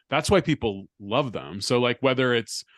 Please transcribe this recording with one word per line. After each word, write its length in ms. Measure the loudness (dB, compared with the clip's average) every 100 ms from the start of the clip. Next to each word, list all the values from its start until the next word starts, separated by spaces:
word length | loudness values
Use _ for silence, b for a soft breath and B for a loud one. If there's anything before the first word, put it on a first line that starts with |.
| _
that's 200 | -2 2
why 100 | 2
people 460 | 2 0 -2 -6 -10 _
love 320 | -4 -2 -2
them. 280 | -6 -10 -8
So, 200 | 0 2
like, 180 | 2 2
whether 340 | 2 2 2
it's, 300 | 2 -2 -10 -14